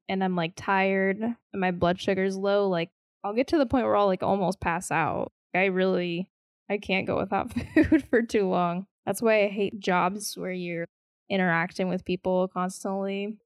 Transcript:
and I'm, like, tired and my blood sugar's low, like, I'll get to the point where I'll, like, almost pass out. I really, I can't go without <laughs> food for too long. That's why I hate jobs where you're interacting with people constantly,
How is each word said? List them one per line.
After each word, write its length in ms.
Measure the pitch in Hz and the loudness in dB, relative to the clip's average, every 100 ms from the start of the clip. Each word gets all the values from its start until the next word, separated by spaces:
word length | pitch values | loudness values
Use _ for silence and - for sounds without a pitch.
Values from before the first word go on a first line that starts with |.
| - | -6
and 160 | 190 | -2
I'm, 120 | 190 180 | 0 0
like, 180 | 165 - | -2 -4
tired 640 | - 196 190 190 190 196 | 0 2 2 2 2 0
and 140 | 226 233 _ 196 | -4 -6 _ -2
my 100 | 185 | -2
blood 280 | 175 175 180 | 2 2 0
sugar's 360 | - 190 196 190 | 0 0 0 0
low, 300 | 196 202 196 | 0 2 2
like, 220 | 175 170 _ _ _ | 0 -2 _ _ _
I'll 100 | 196 | -6
get 140 | 214 262 | -2 0
to 100 | 330 | 2
the 80 | 247 | 2
point 200 | 262 220 | 2 2
where 100 | 208 | 4
I'll, 100 | 202 | 4
like, 160 | 185 | 2
almost 400 | - 196 175 185 | 2 2 0 -2
pass 300 | - 170 - | -2 -2 -2
out. 400 | 156 147 - - _ _ 180 | -2 0 -2 -6 _ _ 0
I 100 | 196 | 0
really, 640 | 185 190 185 180 170 190 _ _ _ - | 2 2 2 -2 -4 -8 _ _ _ -6
I 80 | 202 | -6
can't 300 | - 190 - | -2 -2 -2
go 100 | - | -2
without 340 | 196 196 - | -2 -4 -4
<laughs> 200 | 240 - | -6 -2
food 300 | 320 - 311 - | 2 4 4 4
for 120 | 233 | 0
too 260 | 233 220 190 | 2 0 0
long. 380 | 180 175 175 196 _ - | 0 0 -2 -8 _ -6
That's 140 | 202 | -2
why 240 | 226 214 202 | 2 4 2
I 20 | |
hate 320 | 202 202 202 | 0 -4 -4
jobs 580 | 196 180 175 208 208 - | 0 2 2 -2 -8 -8
where 140 | 180 | -8
you're 340 | 180 175 170 165 _ _ _ - | -6 -6 -6 -8 _ _ _ -4
interacting 600 | 196 185 165 175 - 185 | 0 2 2 0 -2 -2
with 160 | 180 - | -2 -2
people 420 | 180 190 185 185 | -4 0 0 0
constantly, 880 | 180 180 - 196 196 196 196 202 214 | -2 -4 -4 -6 -4 -4 -4 -6 -8